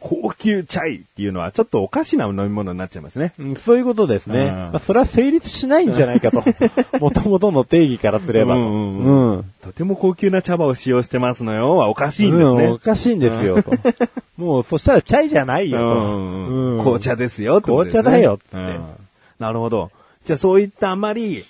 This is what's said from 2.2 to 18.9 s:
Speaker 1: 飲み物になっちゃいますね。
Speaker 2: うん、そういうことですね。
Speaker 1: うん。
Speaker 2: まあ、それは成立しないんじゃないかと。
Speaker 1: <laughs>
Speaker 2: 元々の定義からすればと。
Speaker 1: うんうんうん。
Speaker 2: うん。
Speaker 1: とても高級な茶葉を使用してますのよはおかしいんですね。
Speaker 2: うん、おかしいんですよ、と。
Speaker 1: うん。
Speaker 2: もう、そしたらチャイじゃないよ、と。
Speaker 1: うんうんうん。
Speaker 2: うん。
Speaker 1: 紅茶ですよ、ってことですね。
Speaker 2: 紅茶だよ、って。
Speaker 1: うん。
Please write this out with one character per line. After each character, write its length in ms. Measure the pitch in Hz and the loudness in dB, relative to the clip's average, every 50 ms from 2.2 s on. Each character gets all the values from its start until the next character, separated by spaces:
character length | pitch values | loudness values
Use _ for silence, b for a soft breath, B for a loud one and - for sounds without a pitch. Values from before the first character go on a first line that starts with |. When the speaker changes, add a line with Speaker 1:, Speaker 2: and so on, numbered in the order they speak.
| 117 | -2
Speaker 1:
飲 80 | 101 98 | -2 -2
み 120 | 98 101 101 | -4 -4 -4
物 240 | 104 104 101 92 | -4 -6 -6 -6
に 60 | 90 90 | -8 -8
な 80 | 92 | -10
っ 20 | 90 | -12
ち 80 | - | -12
ゃ 20 | 90 | -16
い 40 | |
ま 80 | 73 73 | -16 -12
す 80 | - 127 | -8 -6
ね。 140 | 160 175 - - | -6 -6 -6 -10
Speaker 2:
う 60 | 139 139 | -10 -10
ん、 40 | 135 | -10
そ 200 | - - 226 233 | -4 0 2 2
う 20 | 247 | 2
い 40 | |
う 20 | 247 | 2
こ 100 | 247 226 | 0 0
と 120 | 220 202 | 0 0
で 120 | 139 107 95 | 0 0 -2
す 80 | - | -2
ね。 140 | 107 110 127 | -2 -2 -2
Speaker 1:
う 20 | |
ん。 40 | 139 | -2
Speaker 2:
ま 240 | 139 - - - 85 - | -2 -4 -6 -6 -6 -8
あ、 40 | 156 | -6
そ 120 | - - | -2 0
れ 60 | 196 240 | 2 2
は 80 | 254 | 2
成 240 | - - 226 254 285 | 2 2 0 2 2
立 180 | 311 330 - - | 0 -2 -2 -6
し 200 | - - 269 262 | -10 -6 -2 0
な 100 | 294 330 | 2 2
い 80 | 359 | 2
ん 80 | 240 123 | 2 2
じ 80 | 139 | 2
ゃ 40 | 135 | 2
な 80 | 123 123 | 2 2
い 60 | 240 | 2
か 120 | - 214 | 2 2
と。 100 | - 120 - 247 214 - 247 220 | 0 2 2 0 0 0 0 0
Speaker 1:
<laughs> 280 | - - - - - - | 0 -2 -4 -2 -2 -2
Speaker 2:
元 320 | 147 143 - - - 208 | 0 0 0 0 0 0
々 220 | 196 180 208 208 | 0 2 2 2
の 120 | 165 135 120 | 2 0 0
定 220 | - 165 170 160 | 2 4 4 4
義 120 | 139 120 107 | 2 0 0
か 120 | - 104 | 0 0
ら 80 | 101 104 | 0 -2
す 140 | 92 - | -2 0
れ 120 | 110 110 110 | 2 2 2
ば 100 | 123 123 | 2 2
と。 60 | 123 | 0
Speaker 1:
う 20 | 117 | 0
ん 20 | |
う 100 | 107 104 | 0 -2
ん 220 | 107 104 98 95 101 | -2 -2 -4 -4 0
う 120 | 123 135 | 2 4
ん。 260 | 139 135 127 117 101 | 4 4 4 2 0
Speaker 2:
う 0 | 90 | -2
ん。 60 | 98 95 - _ | -6 -10 -16 _
Speaker 1:
と 100 | - 95 | -20 -12
て 120 | - - 170 | -8 -6 -4
も 100 | 190 190 | -4 -2
高 200 | 185 - 185 180 | 0 0 0 0
級 160 | - 202 196 | 0 0 0
な 120 | 190 185 | 2 0
茶 140 | - - 180 | 0 0 0
葉 80 | 170 160 | 0 0
を 100 | 139 127 | 0 -2
使 160 | - - 127 | -2 0 0
用 120 | 123 123 | 0 0
し 60 | 123 - | 0 0
て 100 | - 123 | -2 -2
ま 140 | 123 123 123 | 0 -2 -2
す 100 | 123 120 | -2 -4
の 100 | 110 107 | -4 -2
よ 220 | 110 120 143 180 | 0 2 2 4
は 120 | 175 120 104 | 4 2 2
お 60 | 110 | 0
か 160 | - 143 147 | 0 -2 -4
し 160 | - - 208 | 0 0 2
い 40 | 190 | 4
ん 60 | 156 | 4
で 20 | 170 | 4
す 160 | 160 135 123 | 4 6 6
ね。 100 | 120 120 | 4 4
Speaker 2:
う 40 | 117 | 2
ん、 20 | |
お 60 | 117 - | 0 0
か 180 | - 220 214 | 0 -2 0
し 160 | - - 240 | 0 0 0
い 20 | 226 | 2
ん 60 | 175 | 2
で 100 | 131 113 | 2 0
す 140 | 113 113 - | 2 0 0
よ、 180 | - - 208 | 2 2 2
と。 80 | - - | 2 0
Speaker 1:
う 720 | - - - 247 - - 247 - - 247 - _ _ - | 0 -2 0 -2 -2 0 -2 -4 -6 -8 -16 _ _ -6
ん。 20 | 175 | -4
Speaker 2:
も 140 | 170 143 127 | -2 0 0
う、 20 | 117 | 0
そ 140 | - 170 151 | -2 -2 0
し 40 | |
た 100 | - 277 262 | 2 4 4
ら 80 | 175 | 4
チ 120 | - - 226 | 4 2 2
ャ 100 | 285 311 | 2 2
イ 40 | 294 | 2
じ 100 | 247 151 | 0 0
ゃ 60 | 131 | 0
な 160 | 127 127 170 | 0 -2 -2
い 100 | 202 156 | -2 -2
よ、 80 | 127 117 | -2 0
と。 60 | 117 | 0
Speaker 1:
う 40 | 117 | 2
ん 60 | 117 | 2
う 60 | 117 | 0
ん 460 | 107 104 104 98 95 92 90 95 92 104 | 0 -2 -2 -4 -6 -6 -6 -8 -6 -4
う 100 | 127 131 | -4 -2
ん。 200 | 127 127 120 113 | -2 -2 -2 0
Speaker 2:
う 20 | |
ん。 40 | 110 | 2
Speaker 1:
紅 160 | 135 117 117 | 0 0 0
茶 140 | 101 135 120 | 0 -4 -4
で 140 | 113 123 120 | -2 -4 -6
す 160 | - - 104 | -6 -4 0
よ、 140 | - 160 208 | 2 2 2
っ 40 | |
て 80 | 220 - | 2 2
こ 80 | 117 147 | 2 2
と 60 | 180 | 2
で 60 | 180 | 2
す 40 | 175 | 0
ね。 60 | 220 | 2
Speaker 2:
紅 100 | 220 254 | 4 4
茶 60 | 254 240 | 4 6
だ 60 | 202 | 4
よ、 100 | 120 101 | 4 2
っ 40 | - | 0
て。 180 | _ _ - | _ _ -12
Speaker 1:
う 20 | 92 | -10
ん。 220 | 92 92 87 85 82 78 | -8 -8 -8 -10 -12 -14